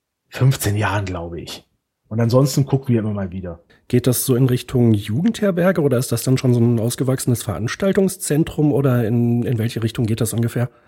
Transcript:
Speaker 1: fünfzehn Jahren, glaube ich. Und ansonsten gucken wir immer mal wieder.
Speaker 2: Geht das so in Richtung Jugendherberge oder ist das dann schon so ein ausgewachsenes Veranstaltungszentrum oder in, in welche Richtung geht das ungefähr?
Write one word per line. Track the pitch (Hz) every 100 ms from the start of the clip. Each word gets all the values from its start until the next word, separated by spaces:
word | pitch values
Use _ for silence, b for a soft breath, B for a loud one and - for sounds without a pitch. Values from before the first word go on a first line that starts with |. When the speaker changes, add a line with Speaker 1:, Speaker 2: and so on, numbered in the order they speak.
| _ _ _
Speaker 1:
fünfzehn | - 131 135 110
Jahren, | 104 98 101
glaube | 95 90 85 85
ich. | - - _ _ _ _ -
Und | 110
ansonsten | 117 127 139 143
gucken | 135 135 -
wir | 113
immer | 107
mal | 101 95
wieder. | 95 90 82 _ b b
Speaker 2:
Geht | 123 131
das | 120
so | -
in | 123 131
Richtung | 123 - 127 120
Jugendherberge | 104 104 113 208 - 202 175 175 185
oder | 143 123
ist | 127
das | 117
dann | - 131
schon | 131
so | 120
ein | 117 117
ausgewachsenes | 113 - 131 131 - 120
Veranstaltungszentrum | - 87 110 - 196 190 190 - - 147 165 - 151
oder | 127 139 123 110
in, | 120 120 120
in | 113 120
welche | 113 113
Richtung | 110 - 113
geht | 110
das | 113
ungefähr? | 110 117 - 120 b